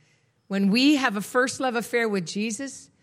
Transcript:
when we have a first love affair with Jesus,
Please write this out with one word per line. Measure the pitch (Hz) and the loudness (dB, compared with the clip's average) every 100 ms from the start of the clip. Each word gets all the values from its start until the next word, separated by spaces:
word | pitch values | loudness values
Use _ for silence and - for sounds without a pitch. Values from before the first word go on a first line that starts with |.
| _ _ _ _ - | _ _ _ _ -6
when | 196 196 | 0 2
we | 233 277 | 4 6
have | 294 262 202 | 4 2 -2
a | |
first | - 247 254 - | -2 0 0 -2
love | 262 | -2
affair | 233 220 240 226 | -2 -2 -2 0
with | 196 | -2
Jesus, | 165 202 226 208 269 - - _ | -4 -4 -4 -6 -10 -14 -20 _